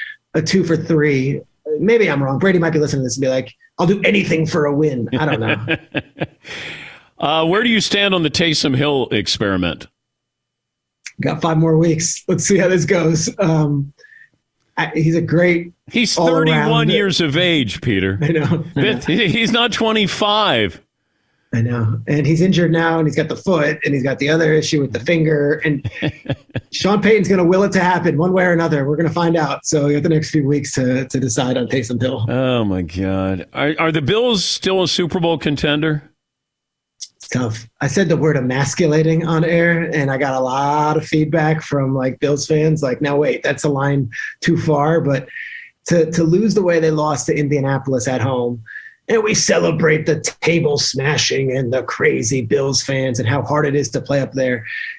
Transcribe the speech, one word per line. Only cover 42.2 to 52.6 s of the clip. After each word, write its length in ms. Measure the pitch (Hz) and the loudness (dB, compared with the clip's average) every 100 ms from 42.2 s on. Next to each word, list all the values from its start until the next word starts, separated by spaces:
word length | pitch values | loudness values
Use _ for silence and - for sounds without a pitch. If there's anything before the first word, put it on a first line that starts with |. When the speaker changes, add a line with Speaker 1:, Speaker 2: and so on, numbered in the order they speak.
Speaker 1:
Bills 260 | 143 143 - | -2 0 0
fans, 360 | 156 156 151 | 2 2 0
like, 180 | 139 123 | 0 -2
"Now, 160 | 147 143 | 0 0
wait, 260 | 143 113 | 0 0
that's 220 | 147 143 | -2 -2
a 60 | 151 | -2
line 400 | 139 139 139 113 - - - | 0 0 0 -2 -6 -12 -6
too 180 | - 170 | -2 0
far." 420 | 160 147 147 165 | 2 0 2 2
But 260 | 139 - - - - - - _ - | 0 -2 -4 -14 -14 -16 -20 _ 0
to, 240 | 175 160 | 2 2
to 120 | 170 | 2
lose 300 | 160 180 220 | 2 4 2
the 100 | 202 | 2
way 180 | 175 165 | 2 2
they 100 | 160 | 2
lost 340 | 156 156 226 - | 2 0 -2 -2
to 80 | |
Indianapolis 720 | 147 143 143 135 135 135 131 123 | -2 0 0 0 -2 0 -2 -2
at 120 | 127 | -2
home, 420 | 117 127 120 120 - - - _ - | 0 0 -2 -4 -12 -18 -18 _ 0
and 160 | 220 | 0
we 80 | 214 | 2
celebrate 720 | 208 - 175 170 160 165 156 | 0 2 2 2 2 2 2
the 160 | 160 156 - - | 0 -2 -2 -4
table 340 | 160 170 151 143 | 0 2 2 0
smashing 800 | - 139 139 143 - 135 135 131 | -2 -2 -2 0 0 0 0 -2
and 160 | 120 | -2
the 100 | 131 | -2
crazy 580 | - - 143 131 113 135 | -4 -2 0 0 -2 -2
Bills 400 | 113 143 | 0 0